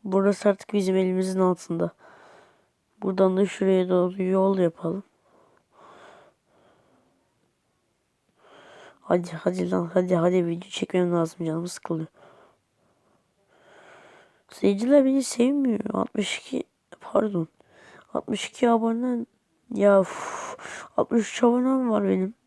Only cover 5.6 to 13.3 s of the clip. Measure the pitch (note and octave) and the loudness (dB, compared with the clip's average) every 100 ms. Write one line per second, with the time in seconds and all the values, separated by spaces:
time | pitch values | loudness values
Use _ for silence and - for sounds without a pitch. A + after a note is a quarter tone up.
5.6 | _ _ - - - - - _ _ _ | _ _ -20 -20 -20 -20 -20 _ _ _
6.6 | _ _ _ _ _ _ _ _ _ _ | _ _ _ _ _ _ _ _ _ _
7.6 | _ _ _ _ _ _ _ _ _ - | _ _ _ _ _ _ _ _ _ -20
8.6 | - - - _ - F3+ F3 E3 - F#3 | -20 -20 -20 _ -2 -2 -2 -6 -4 -4
9.6 | F3+ F#3 E3+ F3+ F#3 F3+ E3+ F#3 E3+ E3+ | -2 -2 -2 -2 0 2 4 2 0 -4
10.6 | - - - F3+ F3 F3 D#3+ - E3 D#3+ | -8 -8 -2 0 2 0 -2 -4 -6 -4
11.6 | F3 - - E3 D#3+ _ - - _ _ | -6 -12 -8 -6 -6 _ -20 -20 _ _
12.6 | _ _ _ _ _ _ _ | _ _ _ _ _ _ _